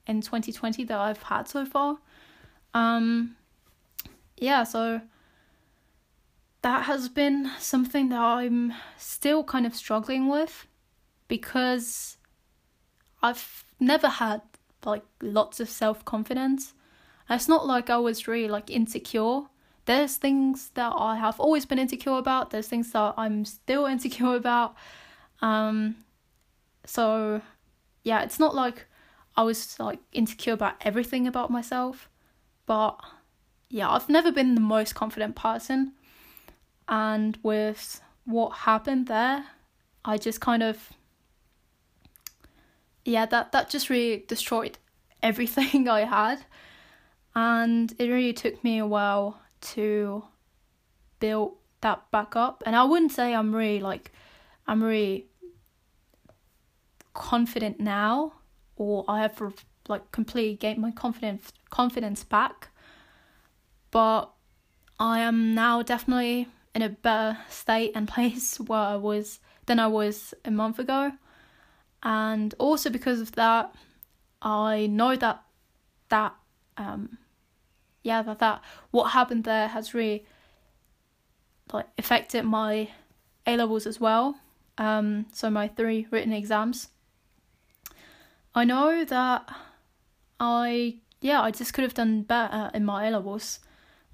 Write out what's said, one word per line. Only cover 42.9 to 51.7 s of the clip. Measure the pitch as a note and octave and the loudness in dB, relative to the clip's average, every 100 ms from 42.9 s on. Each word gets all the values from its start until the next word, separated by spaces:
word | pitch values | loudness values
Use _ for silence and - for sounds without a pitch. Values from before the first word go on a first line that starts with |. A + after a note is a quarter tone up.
| _ - | _ -2
yeah, | A3+ A3+ | 0 2
that, | A#3+ - | 0 2
that | C#4 - | 0 0
just | C#4+ - | -2 0
really | B3 A#3 G#3 - | 0 2 -2 -4
destroyed | A#3 - A3+ - - _ _ _ _ | -6 -2 -2 -4 -10 _ _ _ _
everything | A3+ G#3+ A#3+ - C4+ C#4+ B3 | 0 0 0 0 2 4 4
<laughs> | |
I | A3 | 2
had. | A3+ G#3 G#3+ C#4 - - - - - - _ _ _ A3+ | 2 2 2 -2 -8 -20 -20 -20 -20 -20 _ _ _ 0
And | A#3 A#3 A#3 A#3 A#3 - | 2 2 4 2 0 0
it | A#3+ | 0
really | B3 B3 | 2 0
took | A#3 - - | 0 -4 -2
me | A#3 A3 | 0 0
a | G#3+ | 0
while | G#3 G3+ G3+ G3+ - _ _ | 2 2 2 -2 -6 _ _
to | - - G#3+ G#3 G3+ G#3 - _ _ _ _ _ _ _ _ _ | -12 -4 0 0 -2 -4 -12 _ _ _ _ _ _ _ _ _
build | G#3+ G#3+ G#3 - _ | -2 0 -2 -6 _